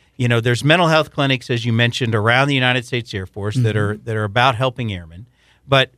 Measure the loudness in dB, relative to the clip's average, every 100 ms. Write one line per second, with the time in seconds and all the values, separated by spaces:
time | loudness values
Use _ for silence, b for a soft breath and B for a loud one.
0 | b b 0 2 2 0 2 4 4 2
1 | 0 -2 -2 -2 -2 -4 0 2 2 0
2 | -2 0 2 2 2 2 0 0 -4 -6
3 | -6 -10 -10 -8 -4 0 0 0 -2 -4
4 | -6 -6 -4 0 2 2 -2 -4 -6 -8
5 | -12 -20 -20 _ _ _ -2 0 0